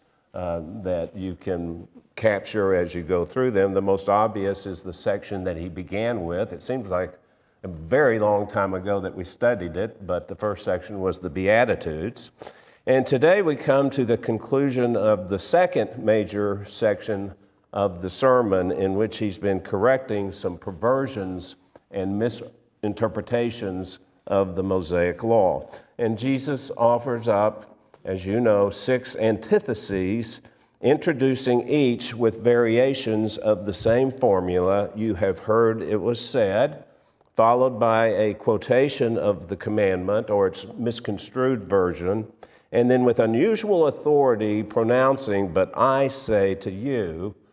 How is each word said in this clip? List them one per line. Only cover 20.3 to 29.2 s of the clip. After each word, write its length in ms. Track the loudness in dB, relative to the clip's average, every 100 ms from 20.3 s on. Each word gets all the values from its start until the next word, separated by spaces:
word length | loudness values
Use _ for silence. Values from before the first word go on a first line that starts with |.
some 240 | -6 -8 -8
perversions 1000 | -12 -4 0 0 -2 -6 -6 -8 -10 -16 _ -20 _
and 280 | -6 -4 -2
misinterpretations 1800 | -2 -4 -14 _ _ -8 -6 -2 -2 -4 -4 -2 -2 -4 -6 -6 -10 -14 _ _ -2
of 300 | 0 0 -2
the 60 |
Mosaic 600 | -2 -2 0 0 0 0
law. 460 | 2 4 4 0 -8 -20 _ -6
And 180 | -4 -2
Jesus 540 | -2 -4 -4 -6 -6 0
offers 500 | 2 2 -2 -4 0
up, 480 | 2 2 -2 -18 -20 _ _ -8
as 180 | -6
you 160 | -2 0
know, 300 | 4 4 2
six 460 | 0 0 -2 -2
antitheses, 1200 | -2